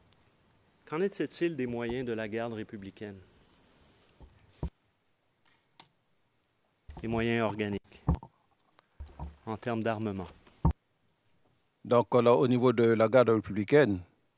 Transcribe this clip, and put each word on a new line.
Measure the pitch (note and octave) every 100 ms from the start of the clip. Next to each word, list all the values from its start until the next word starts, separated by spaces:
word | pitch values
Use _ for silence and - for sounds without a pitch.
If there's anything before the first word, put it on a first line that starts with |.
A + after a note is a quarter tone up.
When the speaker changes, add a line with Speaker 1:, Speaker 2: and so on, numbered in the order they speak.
| _ _ _ _ _ _ _ _ -
Speaker 1:
Qu'en | D#3
était-il | G3 G3 D3+ - E3+ D3+
des | B2
moyens | A#2 A#2 B2 B2
de |
la | A2 A2
garde | A2 A#2
républicaine ? | A2 G#2 G#2+ G2 - G#2 G2 F#2 _ _ _ _ _ _ _ _ _ - _ _ - - _ _ _ _ _ _ _ _ _ _ _ - _ _ _ _ _ _ _ _ _ _ -
Les | A#2
moyens | A2+ A#2 A#2 G#2+
organiques, | G#2 G#2 G2+ _ - - - - _ _ _ _ _ _ - - - - - -
en | G#2+
termes | B2+ A2+
d'armement. | A2 A2 A2 G2 F2 - _ _ - - _ _ _ _ _ _ _ _ _ _
Speaker 2:
Donc | - A#2+ A#2
là, | B2 A#2 A#2+
au | C3+
niveau | B2 B2+
de | A#2
la | A#2 A2+ A2+
garde | B2+ A#2+
républicaine, | A2 - G2+ G2+ C#3+ B2 F#2 F2 _ _